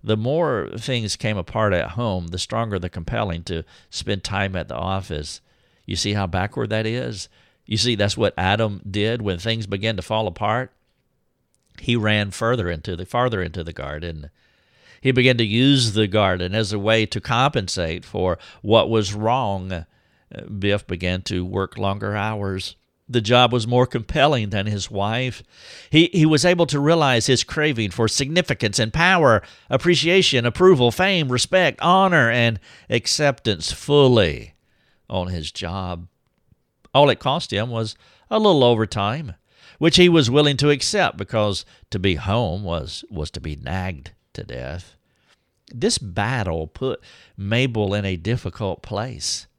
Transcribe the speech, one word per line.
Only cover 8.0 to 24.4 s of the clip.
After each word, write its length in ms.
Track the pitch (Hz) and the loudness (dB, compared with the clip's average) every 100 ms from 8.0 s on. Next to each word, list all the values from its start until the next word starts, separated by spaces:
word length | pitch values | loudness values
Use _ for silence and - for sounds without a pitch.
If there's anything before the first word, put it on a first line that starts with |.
| 101 - | 2 2
what 180 | 104 - | 0 0
Adam 440 | 92 107 110 101 101 | 0 2 0 -2 -8
did 320 | 101 104 120 | -2 -2 -2
when 180 | 104 87 | -2 -4
things 280 | 110 113 101 | -2 -4 -4
began 300 | 101 107 107 | -4 -4 -4
to 40 | |
fall 260 | - 110 110 | -4 -2 -2
apart. 440 | 85 104 113 127 _ _ _ _ _ _ _ _ _ _ - | -4 -2 -2 -4 _ _ _ _ _ _ _ _ _ _ -12
He 140 | - 120 | -2 0
ran 360 | 107 107 101 | 2 0 -2
further 380 | - 113 123 87 | -4 -2 -2 -2
into 280 | 85 - 87 | -6 -8 -10
the, 80 | 90 | -6
farther 360 | 120 123 110 | -2 -2 -2
into 220 | 85 80 | -6 -6
the 80 | 82 | -10
garden. 580 | 80 69 76 85 78 73 _ _ _ _ _ _ - | -10 -10 -10 -10 -12 -14 _ _ _ _ _ _ -4
He 120 | 131 | 0
began 260 | 127 127 123 | 4 4 4
to 80 | 113 | 2
use 480 | 110 131 139 117 | 2 4 4 2
the 140 | 104 107 | 0 2
garden 460 | 104 98 92 90 | 2 2 0 -2
as 200 | 104 107 | -2 -2
a 60 | 104 | -2
way 260 | 101 113 110 | 2 2 2
to 160 | - | -4
compensate 840 | - 117 135 135 95 - 82 85 | -4 0 2 0 -4 -4 -4 -4
for 340 | - 92 90 85 - - | -8 -2 -2 -2 -8 -12
what 280 | 107 110 80 | 4 4 6
was 240 | 113 98 | 2 0
wrong. 720 | 104 107 127 117 98 92 90 80 _ _ _ _ - - 104 | -2 -2 0 -2 -6 -6 -8 -10 _ _ _ _ -18 -12 -4
Biff 280 | 101 101 - | 0 0 -2
began 360 | 90 90 92 | -6 -2 -4
to 220 | 92 92 90 | -4 -4 -4
work 320 | 98 95 - | -4 -4 -4
longer 400 | 98 98 101 104 | -4 -4 -6 -4
hours. 580 | 104 107 101 95 - - _ _ _ | -4 -4 -4 -6 -8 -14 _ _ _
The 140 | 120 | -2
job 320 | 104 123 123 | 2 4 4
was 120 | 120 110 | 2 0
more 220 | 123 127 | 2 2
compelling 600 | 120 110 156 143 139 | 0 -4 2 2 2